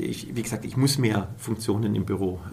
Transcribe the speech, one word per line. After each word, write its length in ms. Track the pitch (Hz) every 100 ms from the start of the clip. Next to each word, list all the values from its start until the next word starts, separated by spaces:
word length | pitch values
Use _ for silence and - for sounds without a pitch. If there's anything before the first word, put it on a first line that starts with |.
ich, 320 | - - -
wie 80 | 120
gesagt, 220 | 110 107
ich 140 | - 117
muss 180 | 139 143
mehr 320 | 117 104 92 -
Funktionen 580 | - 110 - 104 110
im 120 | 104 92
Büro, 340 | 95 95 90 -